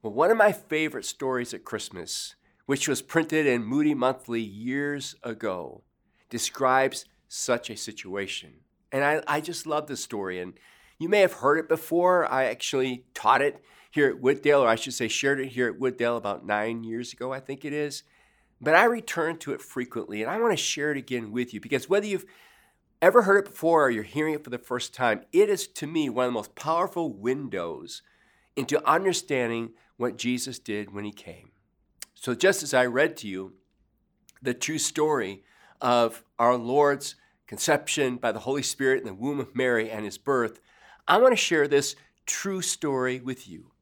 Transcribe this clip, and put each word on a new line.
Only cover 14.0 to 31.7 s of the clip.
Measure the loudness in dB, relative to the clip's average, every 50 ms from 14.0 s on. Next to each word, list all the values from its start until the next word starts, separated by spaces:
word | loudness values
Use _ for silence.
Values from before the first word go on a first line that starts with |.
| 4 4
at | 2 2
Wooddale, | 2 2 2 4 4 6 6 6
or | 6 6
I | 4
should | 2 0 -8 -6
say | -4 -4 -2
shared | -2 0 0 0 0 0
it | -2 -6
here | -2 0 0 0
at | 0 0
Wooddale | -2 -2 0 0 0 0 0 0
about | -2 -4 -4 -4 -2
nine | -2 -2 0 0 -2 -4 -6 -8
years | -8 -8 -8 -8 -10
ago, | -12 _ -8 -8 -8
I | -8
think | -8 -10 -12 -10 -8
it | -8 -4
is. | -4 -4 -6 -6 -12 _ _ _ _ _ _ _ _ _ _ _ _
But | 0 4 6
I | 6 6
return | 6 2 0 -4 -6 -4 -2 -2 -2 -4 -6
to | -6 -8
it | -8 -8
frequently, | -8 -10 -8 -8 -8 -6 -6 -8 -8 -6 -6 -6
and | -4 -4
I | -2 0
want | 0 0 0
to | 0
share | -2 -4 -4 -2 -2 -2
it | -2 -4
again | -4 -4 -6 -6 -6 -4 -4
with | -4 -4 -4 -6
you, | -12
because | -6 -2 -4 -4 0 2
whether | 0 0 0
you've | 0 -4 -4 -6 -8 -20 _ -20 -20 _ _ _ _ _ _ _ _ _ _
ever | 4 8 8 8 8
heard | 8 4 4
it | 4 0
before | -10 -2 2 4 6 6 6
or | 4
you're | 2 0 -4
hearing | -6 -4 -2 -2 -2 -2
it | -4 -6
for | -10
the | -12 -12
first | _ -6 -6 -6 -6 -8 -6
time, | 0 2 2 2 0 -4 _ 4
it | 4 4 4
is, | 2 -2 -4 -10
to | _ -10 -10
me, | -4 -2 -2 -2 -2
one | 0 0 0
of | 0
the | 0
most | -4 -6 -8 _
powerful | -8 -4 -2 0 0 0 -2 -2 -4 -4 -4
windows | -6 -4 -2 -2 -2 -2 -4 -6 -6 -6 -6 -6 -8 -10 -12 -14 -16 -18 _ _ _ _ _ _ _ _ _ _ _
into | -8 -4 0 0 0 2 4
understanding | 2 4 4 2 0 -2 -4 -2 -2 0 0 -2 -2 -4 -6 -8 -12 _ _ _ _ _
what | -4 -4 -4 -4
Jesus | -2 -2 -2 -2 -4 -8 -10 -14
did | _ -6 -6 -6 -6 -8 -10
when | -10 -10
he | -10
came. | -12 -14 -18 -20 -20 -20 -20 -20 _ _ _ _